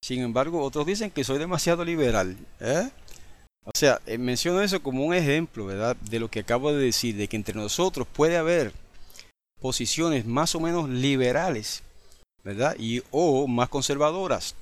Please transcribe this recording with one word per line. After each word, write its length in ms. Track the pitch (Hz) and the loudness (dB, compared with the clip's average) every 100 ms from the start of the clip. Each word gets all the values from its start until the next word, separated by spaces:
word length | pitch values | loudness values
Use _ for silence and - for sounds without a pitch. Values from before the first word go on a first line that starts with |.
Sin 200 | - 127 | -4 -4
embargo, 400 | 123 117 143 170 | 0 0 0 0
otros 240 | 139 139 147 | -2 -2 -2
dicen 240 | 208 214 | -2 -2
que 140 | - | -4
soy 140 | 123 135 | -2 0
demasiado 460 | 160 175 - 170 | 0 0 2 2
liberal, 520 | 170 170 131 110 92 92 90 - | 0 2 2 4 0 -4 -14 -8
¿eh? 300 | 113 143 240 - - - - - - _ - | -2 0 0 -6 -18 -18 -16 -18 -20 _ -8
O 40 | |
sea, 260 | - 147 120 | 2 4 4
eh, 140 | - 113 | 0 -4
menciono 420 | 123 123 170 180 | -2 0 0 2
eso 220 | 202 185 | 2 0
como 220 | 139 131 | -2 0
un 100 | 147 | 2
ejemplo, 500 | 175 156 147 165 - | 2 4 2 0 -6
¿verdad? 320 | 98 98 113 127 | -6 -2 -2 -2
De 240 | 107 113 | -4 -4
lo 100 | 113 | -4
que 100 | 113 | -6
acabo 300 | 104 117 143 | 0 0 2
de 140 | 147 | 2
decir, 320 | 131 110 123 104 | 2 2 -2 -2
de 120 | 104 | -4
que 80 | 113 | -4
entre 180 | 104 | -4
nosotros 520 | 107 104 - 185 160 120 | -6 -4 0 0 0 -6
puede 300 | - 156 170 | 2 2 4
haber 360 | 160 175 120 - - - - - - _ _ _ | 2 2 0 -4 -18 -18 -18 -18 -20 _ _ _
posiciones 680 | 131 - 117 - 165 147 113 | -4 -2 -2 0 2 2 0
más 280 | 120 165 | 0 0
o 60 | 170 | 0
menos 280 | 165 170 151 | 0 0 -2
liberales, 920 | 127 135 135 123 131 185 127 107 - - - - - _ _ | 0 2 4 4 2 0 -2 -4 -10 -12 -20 -20 -20 _ _
¿verdad? 340 | - 101 139 - | -10 0 0 0
Y, 240 | 113 120 - | -2 -4 -2
o 360 | 139 175 131 139 | 2 4 4 2
más 240 | 120 123 | 2 2
conservadoras. 840 | 143 131 143 147 175 185 113 90 - | 0 -2 2 2 2 -2 -2 -2 -10